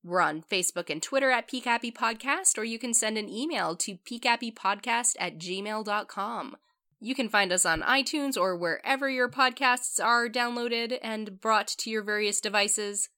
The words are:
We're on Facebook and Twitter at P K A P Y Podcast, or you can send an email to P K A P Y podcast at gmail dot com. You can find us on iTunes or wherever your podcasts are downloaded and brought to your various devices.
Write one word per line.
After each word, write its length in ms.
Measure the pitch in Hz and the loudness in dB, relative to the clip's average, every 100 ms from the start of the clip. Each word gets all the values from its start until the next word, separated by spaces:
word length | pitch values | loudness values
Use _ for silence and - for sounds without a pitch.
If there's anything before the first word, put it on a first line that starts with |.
We're 160 | 175 180 | 0 4
on 220 | 156 156 | 4 2
Facebook 460 | - 196 170 175 160 | -2 0 0 -4 -4
and 140 | 156 | -6
Twitter 280 | - 269 262 | 0 2 4
at 180 | 247 233 | 2 0
P 120 | 254 | -6
K 140 | 240 | 0
A 40 | 233 | 0
P 140 | 240 226 | 0 -2
Y 160 | 226 | -2
Podcast, 440 | 220 254 320 370 - | -2 -2 2 2 0
or 60 | |
you 140 | 226 226 | -4 -4
can 160 | 247 | 0
send 240 | 226 220 220 | 2 2 -2
an 100 | 208 | -4
email 460 | 208 302 269 170 170 | -4 -2 0 0 -2
to 200 | - 185 | -6 -6
P 220 | - 233 | -10 -2
K 160 | 247 | 0
A 40 | 233 | 2
P 160 | 233 | -2
Y 200 | 220 190 202 | -2 -2 0
podcast 400 | 247 233 233 - | 0 0 0 -2
at 200 | 180 160 | -4 -6
gmail 460 | 175 190 208 214 | -6 -6 -4 -4
dot 240 | 214 208 208 | -2 -4 -4
com. 480 | - 202 226 147 - _ _ _ _ | -6 -6 -6 -8 -14 _ _ _ _
You 140 | 208 | -6
can 140 | 262 226 | -2 2
find 240 | 208 196 | 2 4
us 140 | 180 180 | 4 4
on 160 | 160 | 2
iTunes 560 | - 269 269 302 277 262 | 4 2 2 0 0 0
or 180 | 185 175 | 0 2
wherever 520 | 170 160 - 262 277 | -2 -2 0 0 0
your 180 | 254 247 | 0 0
podcasts 760 | 254 254 247 262 247 - - | 2 2 4 2 2 0 0
are 260 | 214 240 233 | 4 4 2
downloaded 680 | 240 240 240 240 233 233 247 | -2 -2 -2 -2 -2 -4 -6
and 380 | 220 220 214 190 | -6 -6 -8 -4
brought 280 | 226 214 220 | 2 2 2
to 220 | - 226 | -6 -4
your 120 | 220 | -4
various 380 | 208 208 208 202 | -2 0 0 0
devices. 720 | 214 208 208 - 208 208 - | 0 2 2 0 -2 -4 -6